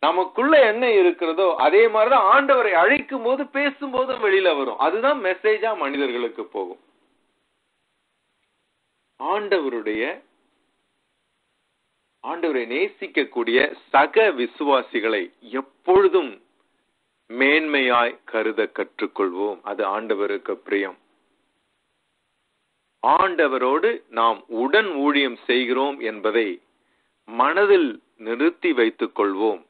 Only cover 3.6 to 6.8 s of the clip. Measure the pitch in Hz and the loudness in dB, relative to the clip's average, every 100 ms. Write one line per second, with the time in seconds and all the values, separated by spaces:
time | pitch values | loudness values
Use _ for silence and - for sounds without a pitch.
3.6 | 285 277 285 254 262 254 214 196 185 147 | -4 -4 -8 -4 -4 -2 2 2 2 0
4.6 | 131 101 139 202 254 285 190 180 214 214 | -4 0 -2 0 0 0 -2 -2 0 0
5.6 | 214 208 143 139 139 120 120 113 104 - | -2 -4 -4 -2 -4 -2 -6 -8 -12 -8
6.6 | 92 92 | -10 -12